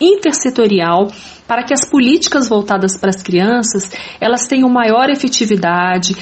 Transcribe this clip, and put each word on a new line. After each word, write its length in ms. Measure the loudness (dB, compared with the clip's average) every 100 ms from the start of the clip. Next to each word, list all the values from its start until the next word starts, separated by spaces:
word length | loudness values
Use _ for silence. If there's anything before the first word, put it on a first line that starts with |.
intersetorial 1080 | 2 2 0 -2 -2 0 2 2 2 2 0 -4 -20 -14 -6
para 160 | -4
que 100 | -2
as 140 | -4 0
políticas 600 | 2 2 2 0 -2 0
voltadas 480 | 0 0 0 -2 -2
para 140 | -2
as 100 | -2
crianças, 720 | -2 0 2 0 -2 -4 -6 -12 -16 -4
elas 280 | -2 -2 0
tenham 220 | 0 2
maior 380 | 2 2 2 2
efetividade, 1040 | 0 -2 -2 0 0 0 0 0 -2 -4 -6